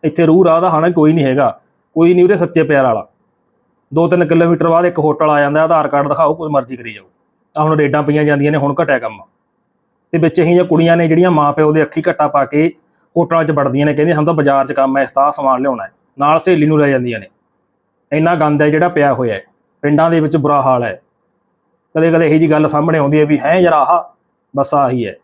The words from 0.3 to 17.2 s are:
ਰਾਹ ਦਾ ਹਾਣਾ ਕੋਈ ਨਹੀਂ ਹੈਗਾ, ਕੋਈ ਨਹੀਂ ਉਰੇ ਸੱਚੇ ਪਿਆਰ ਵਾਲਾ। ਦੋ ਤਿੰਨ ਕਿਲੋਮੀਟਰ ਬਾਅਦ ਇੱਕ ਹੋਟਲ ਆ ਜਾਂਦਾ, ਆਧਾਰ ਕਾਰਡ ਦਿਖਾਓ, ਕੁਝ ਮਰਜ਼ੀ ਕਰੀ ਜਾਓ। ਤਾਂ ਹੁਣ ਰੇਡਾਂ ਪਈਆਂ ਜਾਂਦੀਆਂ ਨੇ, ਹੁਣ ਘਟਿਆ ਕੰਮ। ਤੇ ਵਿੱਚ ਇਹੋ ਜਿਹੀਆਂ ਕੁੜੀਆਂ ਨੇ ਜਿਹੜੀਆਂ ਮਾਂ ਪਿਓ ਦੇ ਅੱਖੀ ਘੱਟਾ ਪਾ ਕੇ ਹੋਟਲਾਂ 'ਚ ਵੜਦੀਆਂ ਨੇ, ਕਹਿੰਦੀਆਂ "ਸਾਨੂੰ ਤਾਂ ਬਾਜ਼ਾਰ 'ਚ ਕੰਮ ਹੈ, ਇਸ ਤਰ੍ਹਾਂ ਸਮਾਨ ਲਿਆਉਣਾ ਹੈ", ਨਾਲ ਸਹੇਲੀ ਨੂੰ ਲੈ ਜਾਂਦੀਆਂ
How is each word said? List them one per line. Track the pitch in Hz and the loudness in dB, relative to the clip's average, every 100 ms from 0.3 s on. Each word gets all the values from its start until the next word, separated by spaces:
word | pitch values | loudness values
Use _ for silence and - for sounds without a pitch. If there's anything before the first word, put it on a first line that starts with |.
| 165 180 | 4 4
ਰਾਹ | 160 | 2
ਦਾ | 180 | 2
ਹਾਣਾ | 160 165 | 0 0
ਕੋਈ | 170 151 | 2 2
ਨਹੀਂ | 165 135 | 2 0
ਹੈਗਾ, | 131 127 - _ _ _ | 0 0 -2 _ _ _
ਕੋਈ | - 165 | 0 2
ਨਹੀਂ | 180 180 | 4 2
ਉਰੇ | 196 | 2
ਸੱਚੇ | 170 165 | 0 0
ਪਿਆਰ | 147 143 131 | 0 2 2
ਵਾਲਾ। | 107 - _ _ _ _ _ _ _ _ | -2 -6 _ _ _ _ _ _ _ _
ਦੋ | 143 165 | -2 0
ਤਿੰਨ | 175 165 | 0 0
ਕਿਲੋਮੀਟਰ | 165 170 165 165 | 2 2 0 2
ਬਾਅਦ | 165 175 | 2 0
ਇੱਕ | 175 | 0
ਹੋਟਲ | 151 151 156 | -2 0 0
ਆ | 147 | 2
ਜਾਂਦਾ, | 143 151 | 0 0
ਆਧਾਰ | 160 165 147 | 2 0 0
ਕਾਰਡ | 143 143 | -2 -2
ਦਿਖਾਓ, | 147 156 156 | 0 0 -2
ਕੁਝ | 156 | -2
ਮਰਜ਼ੀ | 143 123 127 | -4 -4 -12
ਕਰੀ | 117 | -16
ਜਾਓ। | 101 95 _ _ _ _ | -18 -20 _ _ _ _
ਤਾਂ | - | -4
ਹੁਣ | 151 156 | 0 2
ਰੇਡਾਂ | 143 147 | 0 0
ਪਈਆਂ | 143 147 | 0 0
ਜਾਂਦੀਆਂ | 151 143 143 | 0 0 0
ਨੇ, | 151 | 0
ਹੁਣ | 139 139 | -2 -2
ਘਟਿਆ | 165 131 | -2 -2
ਕੰਮ। | 117 104 - _ _ _ _ _ _ _ _ | -4 -12 -20 _ _ _ _ _ _ _ _
ਤੇ | 127 | -2
ਵਿੱਚ | 156 160 | -2 0
ਇਹੋ | 165 | 0
ਜਿਹੀਆਂ | 175 | 2
ਕੁੜੀਆਂ | 180 156 165 170 | 2 0 2 2
ਨੇ | 165 | 2
ਜਿਹੜੀਆਂ | 160 180 | 2 2
ਮਾਂ | 160 147 | 2 0
ਪਿਓ | 143 156 | 0 0
ਦੇ | 156 | 0
ਅੱਖੀ | 147 - 160 | -2 -2 -4
ਘੱਟਾ | 170 147 | -2 -2
ਪਾ | 143 135 | 0 -2
ਕੇ | 147 165 - _ _ _ - | 0 -2 -4 _ _ _ -4
ਹੋਟਲਾਂ | 170 170 | -2 0
'ਚ | 156 | 0
ਵੜਦੀਆਂ | 147 139 127 147 | 0 -2 0 -2
ਨੇ, | |
ਕਹਿੰਦੀਆਂ | 143 156 156 | 0 0 0
"ਸਾਨੂੰ | 151 | 0
ਤਾਂ | |
ਬਾਜ਼ਾਰ | 160 143 139 131 | 0 0 0 -2
'ਚ | |
ਕੰਮ | 143 135 135 | -2 -2 -2
ਹੈ, | |
ਇਸ | 135 | -4
ਤਰ੍ਹਾਂ | - 139 | 0 -2
ਸਮਾਨ | 143 135 127 | 0 -2 -2
ਲਿਆਉਣਾ | 139 120 | -2 -6
ਹੈ", | 95 _ _ - | -10 _ _ -4
ਨਾਲ | 143 160 | 0 0
ਸਹੇਲੀ | 185 175 151 | 0 0 2
ਨੂੰ | 151 | 2
ਲੈ | 147 | 0
ਜਾਂਦੀਆਂ | 135 123 113 | 0 -4 -8